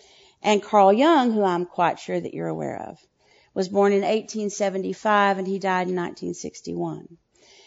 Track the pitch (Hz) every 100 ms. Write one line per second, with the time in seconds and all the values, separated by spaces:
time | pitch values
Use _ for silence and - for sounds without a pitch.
0 | _ _ _ _ 208 208 - 214 196 214
1 | 302 311 247 214 196 175 175 - 165 -
2 | - 180 170 - 165 160 143 - - -
3 | _ _ _ _ _ - 185 202 202 202
4 | 202 220 - 220 208 - 196 190 185 185
5 | 214 208 202 190 190 196 190 185 180 180
6 | 170 - 175 175 - - 170 170 170 -
7 | - 170 _ _ _ -